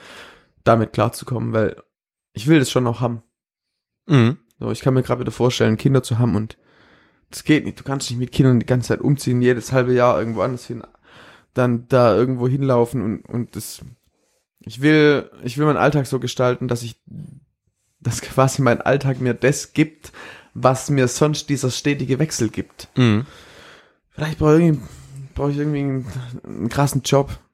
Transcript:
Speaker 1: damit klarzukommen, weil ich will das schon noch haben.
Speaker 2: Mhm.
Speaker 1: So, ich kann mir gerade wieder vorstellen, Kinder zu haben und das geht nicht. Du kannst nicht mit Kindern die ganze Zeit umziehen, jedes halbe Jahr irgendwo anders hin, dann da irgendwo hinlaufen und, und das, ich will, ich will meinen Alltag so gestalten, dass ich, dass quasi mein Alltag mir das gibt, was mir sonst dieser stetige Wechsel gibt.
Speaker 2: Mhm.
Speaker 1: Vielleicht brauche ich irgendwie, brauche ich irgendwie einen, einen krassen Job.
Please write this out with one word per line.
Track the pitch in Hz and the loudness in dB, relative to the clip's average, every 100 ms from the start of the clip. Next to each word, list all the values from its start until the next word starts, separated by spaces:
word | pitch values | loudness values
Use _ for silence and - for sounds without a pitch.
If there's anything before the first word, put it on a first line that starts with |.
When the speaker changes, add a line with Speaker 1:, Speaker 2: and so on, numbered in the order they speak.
| - - - - _ _ | -20 -20 -20 -20 _ _
Speaker 1:
damit | - 113 107 | 2 2 2
klarzukommen, | - 107 - - 113 117 | 0 -2 -2 -8 -6 -2
weil | 110 107 - _ _ _ _ _ | -2 -2 -4 _ _ _ _ _
ich | 104 120 | -4 2
will | 160 | 4
das | 123 | 4
schon | 131 | 0
noch | 120 113 | -2 -2
haben. | 120 117 - _ _ _ _ _ _ _ - | -4 -6 -12 _ _ _ _ _ _ _ -2
Speaker 2:
Mhm. | 139 113 156 _ _ | 2 2 -2 _ _
Speaker 1:
So, | 117 | -8
ich | 110 | -4
kann | 135 | 0
mir | 131 | 0
gerade | 123 123 | 0 -4
wieder | 110 | -4
vorstellen, | - 123 - 113 110 | 0 0 2 0 2
Kinder | 139 135 | 2 2
zu | - 113 | 0 0
haben | 120 98 | 0 0
und | 110 - _ _ _ _ _ _ _ | -4 -12 _ _ _ _ _ _ _
das | - | -6
geht | - 151 | 0 0
nicht. | - - | 0 -8
Du | |
kannst | - 139 - | -8 -8 -6
nicht | 120 | -6
mit | 123 | -2
Kindern | - 131 120 | 2 4 4
die | - | 2
ganze | 127 - | 0 0
Zeit | 117 | 0
umziehen, | 127 139 127 123 | 0 0 0 2
jedes | 123 123 - | 2 2 0
halbe | 131 120 | 0 2
Jahr | 123 120 85 | 4 4 2
irgendwo | 113 110 | -2 -2
anders | 117 123 - | -4 -4 -10
hin, | 120 - _ _ - - - _ | -14 -16 _ _ -20 -20 -20 _
dann | - 123 120 123 | -2 0 0 2
da | 131 120 | 4 6
irgendwo | 98 131 127 123 | 4 2 0 -2
hinlaufen | 139 135 120 120 131 | 0 0 2 0 -2
und, | 101 101 | -4 -6
und | - 120 117 - | -8 -8 -8 -10
das, | - - - - _ _ _ _ _ _ | -14 -16 -20 -20 _ _ _ _ _ _
ich | - 117 | -18 0
will, | 147 156 151 139 - - | 4 6 6 2 -2 -10
ich | 120 123 | -8 -2
will | |
meinen | 151 113 | 0 2
Alltag | 131 147 127 | 2 2 0
so | 131 | -4
gestalten, | 127 - 123 120 127 | -4 -2 0 -2 -4
dass | 120 | -6
ich, | 117 - _ - - - _ _ _ _ _ _ | -8 -16 _ -18 -18 -20 _ _ _ _ _ _
dass | 123 113 | -8 -6
quasi | - - 131 - | -4 0 2 2
mein | 127 - | 2 2
Alltag | - 139 139 127 | 2 0 0 -2
mir | 127 | -2
das | 113 127 143 - | 0 0 0 -2
gibt, | - 156 - - - - - _ | -2 -2 -4 -20 -20 -20 -20 _
was | 120 127 127 - | 0 2 2 0
mir | 139 127 | 0 0
sonst | - 151 151 - | 2 0 0 -4
dieser | 135 127 | -4 -4
stetige | - 147 139 127 127 | -2 -4 -2 -2 -2
Wechsel | 156 - 110 | -2 -2 -4
gibt. | - - - - - | -4 -10 -16 -6 0
Speaker 2:
Mhm. | 120 107 139 - - - - - _ _ _ | 2 2 -2 -14 -20 -20 -20 -20 _ _ _
Speaker 1:
Vielleicht | - 156 151 | -8 -8 0
brauche | 151 160 | 4 6
ich | 170 | 4
irgendwie, | 143 - - - - 135 | 2 -4 -20 -20 -20 -14
brauche | - 143 | -6 -4
ich | 143 | -2
irgendwie | 147 147 | -4 -4
einen, | 139 135 127 131 123 127 | -4 -4 -6 -12 -12 -14
einen | - - 113 | -14 -8 -4
krassen | - 143 135 | 0 0 0
Job. | - 143 139 - _ | 0 0 0 -8 _